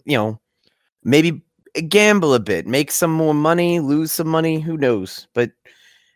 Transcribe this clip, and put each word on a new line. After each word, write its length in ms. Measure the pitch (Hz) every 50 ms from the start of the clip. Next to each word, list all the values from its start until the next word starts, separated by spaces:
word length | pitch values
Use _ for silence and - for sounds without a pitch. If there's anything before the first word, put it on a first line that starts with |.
| -
you 120 | - 143
know, 240 | 117 107 110 110 - _ _ _ _ _ _ _ _ _ _ _ _ -
maybe 400 | 110 135 156 156 170 156 - - _ _ _ _ _ - 156 165
gamble 460 | 147 196 208 208 214 208 202 165 147 131
a 60 | 120
bit, 260 | 98 104 95 85 -
make 240 | - 123 143 151 -
some 220 | - - 175 165 160
more 200 | 160 160 156 151
money, 460 | 147 151 160 170 175 175 175 175 170
lose 320 | 147 135 147 156 160 156
some 160 | - - 165
money, 320 | 160 160 160 160 165 160 156
who 160 | 156 170 165
knows? 520 | 156 135 123 117 101 92 - - - - _ -
But 180 | 120 120 117 _ _ _ _ _ _ _ _ _ _ _ _ _